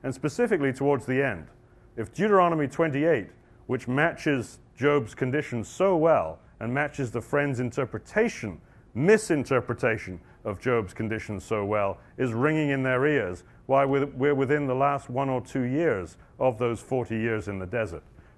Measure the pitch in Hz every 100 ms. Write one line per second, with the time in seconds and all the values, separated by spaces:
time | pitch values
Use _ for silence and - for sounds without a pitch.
0 | 135 - 151 - 240 180 139 127 139 135
1 | 131 131 139 87 73 - - - - -
2 | 107 - 214 196 175 160 135 - 165 139
3 | 160 131 90 - - - - 127 - 135
4 | 165 - 160 135 - - - - 143 147
5 | 113 - 127 147 139 117 101 - 196 170
6 | 160 131 80 78 - - 117 135 147 -
7 | 120 117 - 143 143 123 123 - 127 110
8 | - 208 233 - 107 78 - - - 110
9 | 165 214 - 151 120 127 - 113 123 107
10 | - 90 - - 107 95 131 120 90 -
11 | 110 110 - 98 - 110 101 107 98 -
12 | - - 127 113 147 156 147 139 131 127
13 | 147 143 92 87 - - - 135 139 135
14 | 143 127 143 135 131 147 135 127 143 139
15 | - 127 135 127 117 135 123 143 165 101
16 | 85 - - - 127 113 120 113 - 131
17 | 117 113 113 107 101 95 90 120 104 82
18 | - - -